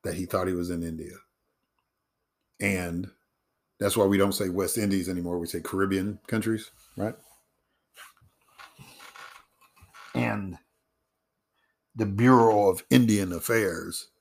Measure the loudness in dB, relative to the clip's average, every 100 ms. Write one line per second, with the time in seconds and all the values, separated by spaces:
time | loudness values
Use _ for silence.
0 | -8 -8 -4 -2 -2 -4 -4 -6 -6 -8
1 | -12 -18 _ _ _ _ _ _ _ _
2 | _ _ _ _ _ _ -2 -2 -4 -6
3 | -10 _ _ _ _ _ _ _ -2 2
4 | 2 4 2 0 -4 -2 -4 -2 -2 -2
5 | -2 -6 -4 -6 -6 -8 -6 -2 0 0
6 | -2 -8 -6 -4 -2 -6 -8 _ _ -8
7 | -8 -8 _ _ _ _ _ _ _ -20
8 | -20 _ _ _ _ _ -20 _ -20 -20
9 | -20 -20 -20 -20 _ _ _ _ -20 -20
10 | -8 -2 -2 -2 -8 -12 _ _ _ _
11 | _ _ _ _ _ _ _ _ _ -4
12 | -2 4 8 8 8 6 4 2 2 4
13 | 4 2 0 -6 0 0 0 -4 -10 -12
14 | -14 _